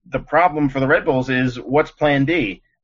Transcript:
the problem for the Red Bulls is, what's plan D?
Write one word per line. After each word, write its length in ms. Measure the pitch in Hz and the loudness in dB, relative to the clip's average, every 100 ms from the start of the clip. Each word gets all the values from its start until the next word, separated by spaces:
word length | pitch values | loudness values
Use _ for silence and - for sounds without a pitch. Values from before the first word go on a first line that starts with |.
| _ | _
the 140 | - | -10
problem 500 | - 151 175 151 143 | -2 2 2 2 -2
for 100 | 135 | 0
the 60 | 131 | 0
Red 200 | 160 - | 0 2
Bulls 260 | 131 127 | -2 0
is, 280 | 127 127 123 | 0 -2 -4
what's 300 | - 139 - | -2 0 0
plan 360 | - 151 139 139 | 0 0 2 0
D? 360 | 170 107 90 _ _ | 0 -2 -6 _ _